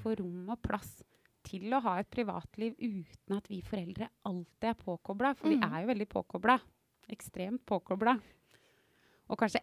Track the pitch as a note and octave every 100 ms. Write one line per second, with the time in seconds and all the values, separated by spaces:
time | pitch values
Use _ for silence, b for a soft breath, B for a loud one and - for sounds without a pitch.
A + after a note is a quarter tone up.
0 | A3 A3 F3+ F3+ F#3 A#3+ - G#3 - -
1 | - b b _ - F#3+ G3+ C4 A#3 F3+
2 | E3+ - G#3 F3 - - A3+ - A#3+ G3
3 | D#3+ - - G3 - G3 - G3+ E3+ F#3+
4 | A3+ _ - F3+ E3+ _ A3 A3+ - E3+
5 | - G3 C4 C4+ D#4 D4 F#3 D#3+ G#3 G#3+
6 | G#3+ - - F3+ G#3+ B3+ - _ _ _
7 | - A3 - - F#3 B3 - F#3+ - F#3+
8 | A3 B3 b b b b b b b b
9 | b b b - A3 -